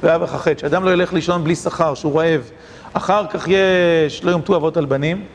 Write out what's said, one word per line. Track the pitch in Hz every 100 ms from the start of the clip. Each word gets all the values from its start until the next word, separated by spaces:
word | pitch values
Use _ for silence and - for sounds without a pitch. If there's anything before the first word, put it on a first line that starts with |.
ויבך | 170 165 170
החטא". | 139 165 151
שאדם | 151 170
לא | 185
ילך | 180 165
לישון | 180 156 175
בלי | 156 170
שכר, | - - 165
שהוא | 135 156 147
רעב. | 165 160 113 - - - -
אחר | - - 202 208
כך | 165 165
יש, | 190 190 185 175 165 156 135
"לא | 180
יומתו | 175 143 175
אבות | 156 160
על | 143
בנים" | 135 147 180 196